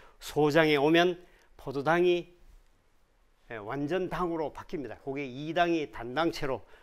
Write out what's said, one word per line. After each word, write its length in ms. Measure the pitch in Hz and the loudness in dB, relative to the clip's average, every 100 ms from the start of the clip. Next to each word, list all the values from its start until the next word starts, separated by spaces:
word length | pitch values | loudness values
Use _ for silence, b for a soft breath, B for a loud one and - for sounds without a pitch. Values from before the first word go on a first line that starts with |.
| B B | B B
소장에 580 | - 147 151 151 156 147 | -6 0 4 6 6 6
오면 480 | 143 170 180 175 b b b - | 6 6 4 0 b b b -16
포도당이, 800 | - 139 139 170 180 175 170 - - - _ _ _ _ _ _ _ _ - | -8 -4 0 4 4 2 -2 -16 -20 -20 _ _ _ _ _ _ _ _ -16
예, 40 | 113 | -12
완전 520 | 104 139 143 180 180 | -8 -6 -4 -4 -4
당으로 440 | 160 175 165 143 | -4 -4 -4 -6
바뀝니다. 500 | - - 175 120 98 | -8 -10 -10 -10 -10
그게 200 | - 135 | -8 -8
이 300 | 139 123 151 | -8 -8 -4
당이 380 | 165 175 165 143 | 0 2 0 -2
단당체로 760 | - 117 127 165 - 143 117 b b | -8 -6 -2 -2 -2 -4 -4 b b